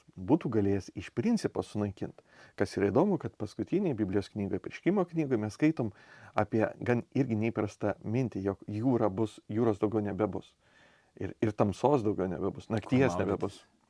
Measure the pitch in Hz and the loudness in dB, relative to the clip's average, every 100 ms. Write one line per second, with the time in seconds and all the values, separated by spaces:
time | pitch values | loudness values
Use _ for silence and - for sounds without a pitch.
0 | _ - 92 165 143 110 98 98 - - | _ -10 2 2 2 0 2 0 -2 -10
1 | - - 185 233 - - - 107 104 - | -8 -4 0 0 -2 -4 -6 -4 -4 -6
2 | - - _ - - - 101 - 98 101 | -10 -12 _ -20 -18 -4 -4 0 2 4
3 | 202 170 110 - 104 - 110 175 196 113 | 2 0 -4 -8 -10 -8 -4 -2 -2 -2
4 | 101 101 98 107 98 95 - - 160 202 | 0 0 -2 -4 -4 -4 -6 -4 0 0
5 | 175 165 143 123 107 - 151 160 113 - | 0 -2 0 0 -2 0 0 2 -2 -6
6 | - - - - 107 113 107 - 120 120 | -18 -20 -6 -2 0 2 2 0 0 0
7 | - 131 131 107 113 107 104 - 104 - | 0 0 0 2 0 0 -2 -2 -2 -2
8 | 107 113 127 101 98 95 - 107 123 117 | -2 -2 -2 -2 -2 -4 -6 -2 2 4
9 | 107 95 110 - - 107 117 101 107 107 | 2 2 -2 -4 -6 0 2 2 0 0
10 | 104 95 104 95 - _ _ _ - _ | -2 0 -2 -2 -10 _ _ _ -20 _
11 | _ - 98 - 110 - 104 92 127 147 | _ -10 -10 -2 -2 2 0 2 2 2
12 | 107 92 92 85 95 - - 110 - 127 | 2 0 -2 -2 -4 -6 -4 -4 2 4
13 | 135 87 95 98 98 - - _ _ | 4 2 -2 -2 -4 -6 -20 _ _